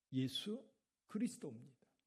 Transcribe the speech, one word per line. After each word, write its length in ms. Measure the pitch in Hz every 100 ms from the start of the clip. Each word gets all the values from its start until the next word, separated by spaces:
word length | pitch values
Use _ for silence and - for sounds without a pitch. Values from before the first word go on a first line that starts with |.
| -
예수 520 | 131 131 - 196 226 - _ _ _ -
그리스도입니다. 800 | 208 240 - 160 113 135 - _ _